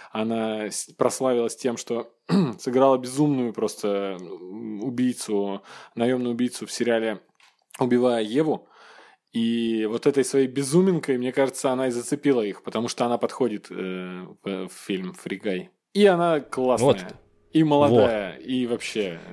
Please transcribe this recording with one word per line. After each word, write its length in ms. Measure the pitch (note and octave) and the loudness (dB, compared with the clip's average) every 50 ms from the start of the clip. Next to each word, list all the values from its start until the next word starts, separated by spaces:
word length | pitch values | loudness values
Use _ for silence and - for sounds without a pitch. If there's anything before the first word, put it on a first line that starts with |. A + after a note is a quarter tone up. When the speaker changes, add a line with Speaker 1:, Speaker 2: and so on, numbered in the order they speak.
| - - | -18 -10
Speaker 1:
Она 540 | - A2 A2 A2+ A2+ A2+ A2 A2 G#2+ A2 G#2+ | -6 -4 -2 -2 -2 -2 -2 -4 -4 -6 -6
с-, 280 | G2+ G2+ - - - - | -6 -8 -8 -10 -8 -4
прославилась 580 | - B2 B2 - - C3 C3 B2+ A#2+ A#2 A2 - | 0 0 0 0 0 0 0 0 0 0 -2 -4
тем, 200 | - - B2+ A#2 | -4 -4 -4 -4
что 340 | A#2 - - A#2+ A#2 A2+ - _ _ _ - | -4 -6 -6 -6 -6 -6 -10 _ _ _ 0
<clears throat> 300 | E3+ G3 F3 C3 G#2+ - | 2 2 2 2 -2 -6
сыграла 400 | - C3 B2 C3 C3+ C3+ C3+ B2+ | -6 0 2 4 6 6 4 4
безумную 540 | B2+ B2 B2+ C#3 D3+ D3 C#3+ C3 B2 A#2 | 0 -4 0 0 2 2 2 0 0 -2
просто, 640 | G2+ - A2 G#2 - - - G#2 G2+ G2 G2 G2 F#2+ F2+ | -2 -2 -4 -4 -4 -4 -4 -2 -2 -2 -4 -6 -8 -10
м, 600 | F2+ E2 D#2+ E2 F2+ F2+ F#2+ A2 A#2 A2 G#2+ G2+ | -12 -14 -14 -16 -14 -14 -14 -12 -10 -10 -8 -6
убийцу, 800 | G#2+ B2+ A#2+ A#2+ B2+ B2+ A#2+ - - - G#2+ G2+ G2+ G2+ G2 G#2 - - - - - - - | -6 -6 -2 0 0 0 -2 -4 -4 -2 0 0 0 -2 -4 -8 -10 -16 -20 -20 -20 -10 -4
наёмную 380 | A#2 A#2 B2 C3 B2+ B2 B2 A#2+ | 0 0 0 2 0 0 -2 0
убийцу 320 | A#2 B2 B2 - - A2+ | 0 -2 -2 -2 -6 -12
в 60 | - | -8
сериале 480 | - - A#2+ A#2+ A#2 A2+ A2 A2 G#2+ F#2 _ _ _ _ _ _ _ _ _ _ - - | -4 -2 0 2 2 2 0 -2 -4 -6 _ _ _ _ _ _ _ _ _ _ -4 -2
«Убивая 440 | C3 B2 B2 B2 B2 B2 A#2+ A#2 A2 | 0 2 4 4 4 4 2 2 0
Еву». 420 | G#2 A2+ C#3+ D#3 D#3 A#2+ F#2+ - _ _ - - - - - - - _ _ _ _ | 0 0 0 2 2 0 -4 -6 _ _ -20 -20 -20 -20 -20 -20 -20 _ _ _ _
И 540 | - A#2 A2+ A2+ A#2 A#2 A#2 A2+ A2+ A2 A2 G#2 | -4 -2 0 0 0 0 0 0 0 0 -2 -2
вот 180 | A2+ A#2 - | -2 0 0
этой 180 | D3 C3 C3+ B2+ | 2 2 2 0
своей 240 | - - C#3 C3+ B2+ | 2 2 2 2 2
безуминкой, 720 | B2 C#3 C#3 C3 C#3 F3 F#3+ G3 F3+ D#3 - - C3 B2 | 0 -4 -2 2 4 4 4 4 2 0 0 -2 -2 -2
мне 140 | B2 C3 | -2 -2
кажется, 380 | A#2+ C#3+ C3+ B2+ B2 - - C#3 | 0 2 0 0 0 -2 -2 0
она 160 | B2+ B2+ C3 C3 | 0 0 0 -2
и 20 | |
зацепила 520 | A#2 A#2+ A#2+ - D3 C3+ - C#3+ C3+ A#2+ | -2 -4 -4 -4 -4 0 2 2 2 4
их, 200 | G#2+ G2+ F#2 - - | 2 -2 -4 -8 -10
потому 240 | - - A2+ A#2 A#2 | -6 -4 -4 -4 -4
что 160 | - - B2+ | -2 -2 0
она 100 | A#2+ A#2+ A#2 | 0 0 0
подходит, 500 | - A2+ - - C3 A2+ G#2+ G2 - - | -2 -2 -2 0 -2 -2 -2 -4 -10 -10
э, 540 | F2+ F#2 F#2+ F#2+ F#2 F#2 F#2 F#2 F#2 F#2 F#2 - - _ | -10 -8 -6 -6 -6 -8 -8 -10 -10 -12 -14 -16 -16 _
в, 240 | - G2 G2 F#2+ F#2+ F#2 | -8 -8 -6 -6 -8 -10
в 40 | |
фильм 400 | - - - - G2 F#3 - - F2+ | -12 -12 -6 -4 -4 -4 -4 -8 -10
«Фригай». 560 | - - - - F#3+ - G#3 F#3+ F3+ F3+ - _ _ _ _ - | -12 -10 -10 -10 -6 -4 -4 -4 -4 -6 -10 _ _ _ _ 2
И 100 | G3+ G#3 | 6 6
она 340 | G3+ F3+ E3+ F3 E3+ D#3+ D3 | 6 6 6 2 2 0 0
классная. 460 | B2+ - - - B2+ B2+ B2 A2 A#2+ | -2 -4 -4 -2 2 2 2 4 4
Speaker 2:
Вот. 160 | C#3+ A2+ F#2+ F2+ F#2+ - - _ _ _ _ _ _ | 4 4 2 0 -12 -14 -20 _ _ _ _ _ _
Speaker 1:
И 120 | - D#3 D#3+ | 2 2 4
молодая, 720 | D3+ D3 C#3+ D3 C#3+ A#2+ B2+ C3 A#2+ A2+ G#2+ G2+ F2+ D#2 | 4 6 6 6 6 6 6 6 4 2 -2 -4 -6 -10
Speaker 2:
Вот. 100 | C2 - | -12 -8
Speaker 1:
и 200 | A2 C3 B2+ B2 | -4 -2 -2 0
вообще 520 | A#2 A#2+ A2 - - - A2 G2+ F#2 E2 E2+ - - | 0 -2 -4 -4 -4 -4 -2 -2 -4 -4 -10 -14 -12